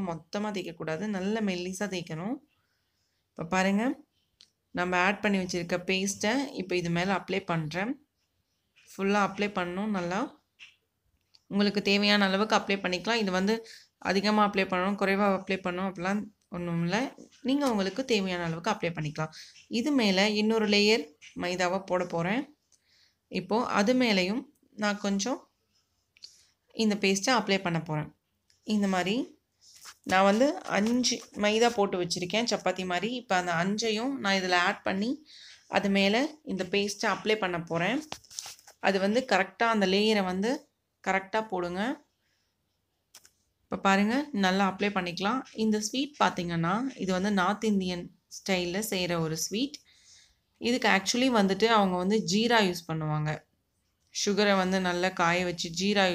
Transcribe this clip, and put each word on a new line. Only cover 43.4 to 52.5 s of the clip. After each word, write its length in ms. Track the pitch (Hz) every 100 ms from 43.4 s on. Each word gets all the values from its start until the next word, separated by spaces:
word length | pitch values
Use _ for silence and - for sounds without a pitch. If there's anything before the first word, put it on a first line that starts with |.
| _ _ -
இப்ப 140 | 190 196
பாருங்க, 280 | 196 208 262 294 196 185
நல்லா 180 | 190 196
அப்ளை 180 | 190 202 196
பண்ணிக்கலாம். 460 | 175 175 196 262 - -
இந்த 140 | 220 214 214
ஸ்வீட் 280 | 262 294 -
பாத்தீங்கன்னா, 500 | 185 180 175 170 165 208 269 -
இது 80 | 185 185
வந்து 140 | 202 196
நார்த் 260 | 180 208 220
இந்தியன் 320 | 196 185 175 175 _ _ -
ஸ்டைல்ல 420 | - 185 175 190 220
செய்யற 220 | 185 175 170 160
ஒரு 100 | 160 -
ஸ்வீட். 320 | 202 277 - _ _ - - _ _ _ _ 226
இதுக்கு 200 | 254 214 190
actually 320 | 196 240 262 226
வந்துட்டு 280 | 190 196 233 220
அவங்க 180 | 190 180
வந்து 140 | 185 220 165
ஜீரா 280 | 202 233